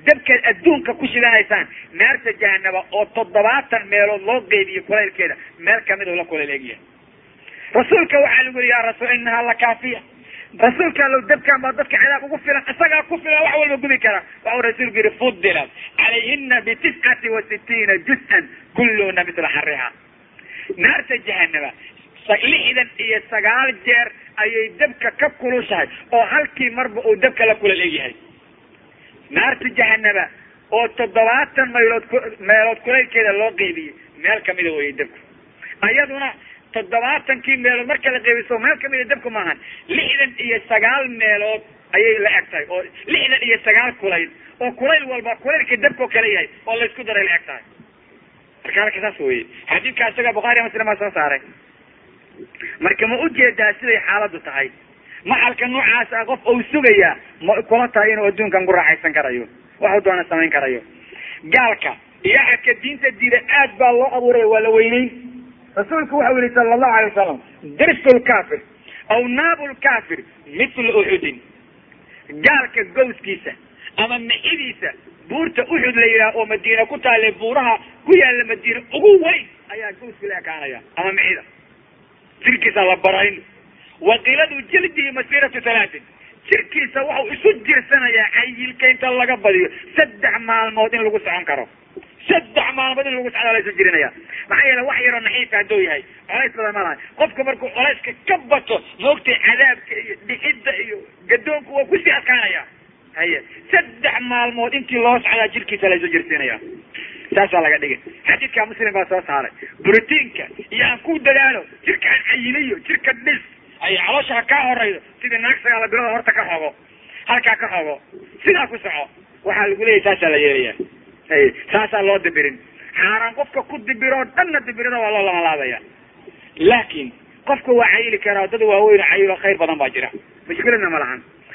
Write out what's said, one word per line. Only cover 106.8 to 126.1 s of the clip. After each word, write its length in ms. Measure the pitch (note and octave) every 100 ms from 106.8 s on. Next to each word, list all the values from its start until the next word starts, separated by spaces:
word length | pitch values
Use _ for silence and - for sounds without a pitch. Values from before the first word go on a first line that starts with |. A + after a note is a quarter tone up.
| - - - - - G3
Saasaa 260 | G3 F3+
laga 160 | D#3 D3+
dhigay. 200 | D3 A#2+ E3+ - -
Xadiidka 380 | - C4+ A#3 A3
Muslim 280 | A3 A3
baa 120 | G3 F3
soo 160 | F#3 F3
saaray. 240 | C#3 B2+ - - -
Borotiinka 600 | F#3 G#3+ A3 D4+ B3 - C3+ - -
iyo 140 | A3+ B3+
aan 140 | A#3+
ku 200 | - D#4
dadaalo, 440 | C4+ C4+ C4+ A3+ - - -
jirka 220 | G4+ -
aan 120 | - -
cayiliyo, 460 | - A#3+ C#4 C4+ G#3 -
jirka 260 | D4+ C4+
dhis. 280 | A#3+ C4 C#4 - - _ -
Haye, 180 | F3 F#3
caloosha 380 | F3+ C#4 C#4 A#3+
ha 60 |
kaa 180 | A#3 C#4+ B3+
horreydo, 300 | A#3+ G#3+ F3 - _
sidii 160 | B3 A#3
naag 180 | A#3 B3+
sagaal 240 | A#3 A3+ A3
bilood 220 | A3+ A#3
horta 200 | A#3 A3+
ka 120 | G#3+ G3+
xogo. 200 | E3 D3+ - _ _ - - -
Halkaa 300 | A#3+ A#3+ A3
ka 120 | A3+
xogo. 280 | F#3 D#3 C#3+ _ - - - -
Sidaa 220 | F4+ -
ku 100 | -
soco. 260 | F#3 D3+ C#3+ _ _ _
Waxaa 240 | - G#3+ G3+
lagu 180 | G3 A3+
leeyahay, 180 | G#3
saasaa 260 | G3+ F#3+ E3
la 80 | D3
yeelayaa. 360 | D3 C3+ A#2+ - - - - - -
Haye, 240 | D#3 C3 - -
saasaa 300 | G3+ G#3+ G#3+
loo 160 | G3 G3
dibirin. 400 | E3+ D3+ C#3+ B2+ - - - -
Xaaraan 380 | F#3+ A3 A3+ A3+
qofka 260 | C#4+ C4+
ku 140 | - C#4+ G#3+
dibiroo 360 | A#3 C4 C4+ B3+ F4
dhanna 240 | F4+ D4
dibirada 400 | A#3 A3+ B3 A#3+
waa 120 | G#3+
loo 140 | G#3 G3
lama 160 | F3
laabaya. 380 | E3 D3+ B2+ A#2 - - _